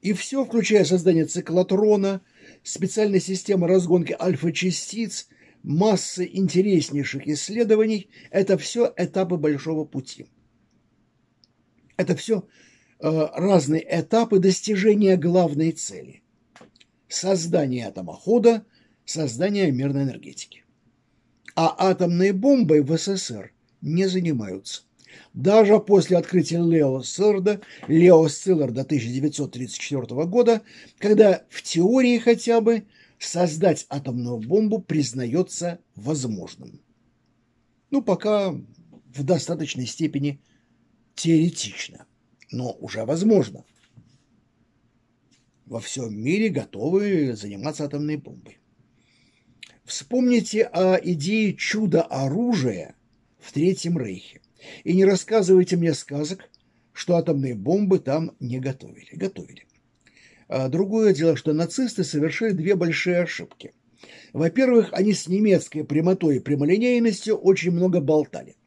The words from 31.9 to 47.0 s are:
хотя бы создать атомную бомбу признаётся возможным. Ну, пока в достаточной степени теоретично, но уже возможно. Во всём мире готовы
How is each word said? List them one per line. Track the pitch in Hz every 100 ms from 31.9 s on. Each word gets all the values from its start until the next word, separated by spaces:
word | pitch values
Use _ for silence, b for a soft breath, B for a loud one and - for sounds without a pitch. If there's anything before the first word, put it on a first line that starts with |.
| 254 247 240
хотя | 233 233 233 233
бы | 220 226 - b b b
создать | - 170 175 156 180 151 -
атомную | 143 139 123 120 120
бомбу | 110 190 220 220
признаётся | - 151 131 123 120 143 185 - 175 170 _
возможным. | - 104 151 127 104 - - 62 - _ _ _ _ _ _ _ _ _ _ _
Ну, | 277
пока | - 180 208 208 196
в | 139 - _ _ - _ 135
достаточной | 139 170 - 165 147 - 123
степени | - 165 147 143 143 _ _ _ _ _ _ _
теоретично, | - 165 165 165 - 107 - - - - _ _ _ _
но | 117 127 -
уже | 110 110
возможно. | 110 160 208 208 113 - - _ _ _ _ _ _ _ _ _ _ _ _ _ _ _ _ _ _ _ _
Во | 117
всём | 110 - 117 104
мире | 117 190 220
готовы | 139 104 98 123 190